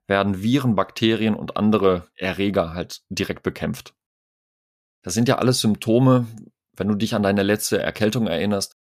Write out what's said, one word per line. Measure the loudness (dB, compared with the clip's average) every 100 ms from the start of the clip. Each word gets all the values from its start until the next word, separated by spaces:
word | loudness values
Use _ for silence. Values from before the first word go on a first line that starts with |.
| -2
werden | 0 2 0
Viren, | 0 2 2
Bakterien | 0 -2 0 0 2 0 -2
und | -6 -2
andere | 2 4 4 2 -4 -8
Erreger | -6 -2 0 0 -2
halt | -6 -10 -12 _
direkt | -6 -4 -4
bekämpft. | -6 -4 -6 -8 -12 _ _ _ _ _ _ _ _ _ _ _
Das | -6
sind | 0 2
ja | 2
alles | 2 2
Symptome, | 0 0 2 4 4 4 0 -10 -20 _ _ -6
wenn | -4
du |
dich | -2 -2
an | 0
deine | 0 2
letzte | 2 0 0 -2
Erkältung | -2 -2 -2 0 -2
erinnerst, | -2 -2 -2 -6 _